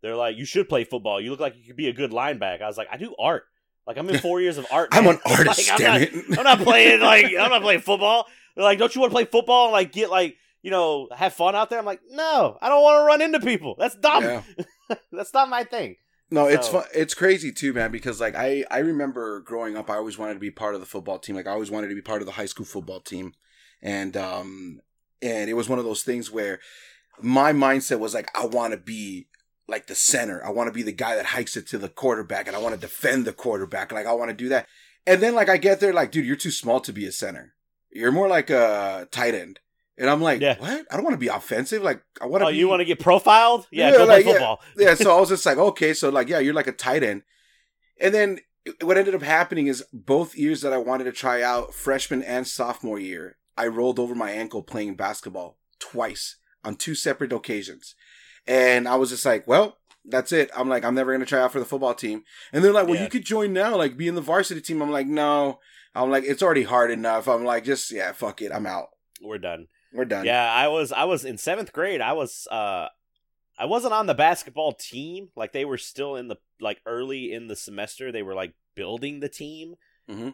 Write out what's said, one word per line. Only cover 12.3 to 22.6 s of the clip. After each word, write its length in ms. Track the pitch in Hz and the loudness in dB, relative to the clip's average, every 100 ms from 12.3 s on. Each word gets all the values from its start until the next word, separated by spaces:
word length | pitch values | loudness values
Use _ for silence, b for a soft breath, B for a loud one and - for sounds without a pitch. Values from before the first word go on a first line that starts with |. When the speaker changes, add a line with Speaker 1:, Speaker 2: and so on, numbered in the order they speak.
| 302 160 208 | 2 2 0
Speaker 1:
I 60 | 226 | 2
don't 140 | 285 | 6
wanna 220 | 294 294 | 8 8
run 160 | 294 302 | 6 4
into 200 | 320 311 | 4 0
people. 340 | 226 220 147 104 | 0 -2 -4 -4
That's 180 | 233 - | -4 0
dumb." 260 | 294 302 | 2 4
Speaker 2:
Yeah. 180 | 233 120 - 190 170 _ | 2 -4 -8 -14 -14 _
Speaker 1:
<laughs> 340 | _ 233 _ | _ -10 _
That's 220 | 175 202 | -12 -2
not 140 | 269 269 | 0 2
my 160 | 247 | 0
thing. 320 | 240 240 139 90 _ _ _ | -6 -8 -8 -12 _ _ _
Speaker 2:
No, 160 | 160 147 | 2 4
it's 220 | 147 117 | 4 2
Speaker 1:
So 100 | 180 | -2
Speaker 2:
fu-, 80 | - 151 | -2 -2
it's 160 | 156 | -2
crazy 380 | - 185 190 151 | 0 2 2 0
too, 200 | - 143 | -6 -4
man, 200 | 120 113 | -2 -4
because, 280 | 113 127 104 | -4 -8 -4
like, 140 | 113 | -4
I, 300 | 80 127 139 131 | -2 -2 -2 -2
I 80 | 123 | -2
remember 640 | 160 156 143 123 113 101 | -2 -2 -4 -6 -10 -10
growing 360 | - 117 113 107 | -10 -10 -8 -10
up, 120 | 107 | -8
I 60 | |
always 240 | 104 110 101 | -6 -6 -10
wanted 160 | 107 | -10
to 60 | 101 | -10
be 100 | 101 | -12
part 240 | 87 107 | -8 -8
of 60 | 101 | -8
the 60 | 92 | -10
football 320 | 104 90 92 | -12 -10 -10
team. 160 | - 98 | -8 -10
Like, 100 | 90 | -6
I 60 | |
always 180 | 104 107 | -8 -6
wanted 180 | 107 104 | -8 -8
to 60 | |
be 80 | 101 | -10
part 180 | 98 110 | -8 -8
of 40 | 98 | -8
the 60 | |
high 140 | 101 101 | -10 -10
school 200 | - | -10